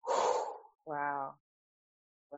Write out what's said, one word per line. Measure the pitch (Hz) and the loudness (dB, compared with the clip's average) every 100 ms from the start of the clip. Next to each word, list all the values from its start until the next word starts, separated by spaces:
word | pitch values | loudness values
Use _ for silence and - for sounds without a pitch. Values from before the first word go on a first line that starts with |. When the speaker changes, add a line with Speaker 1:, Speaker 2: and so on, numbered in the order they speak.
Speaker 1:
<sighs> | - - - - - - - _ 160 | 0 2 4 2 0 -6 -16 _ -8
Speaker 2:
Wow. | 147 143 143 135 143 _ _ _ _ _ _ _ _ _ | -2 -2 -2 -4 -8 _ _ _ _ _ _ _ _ _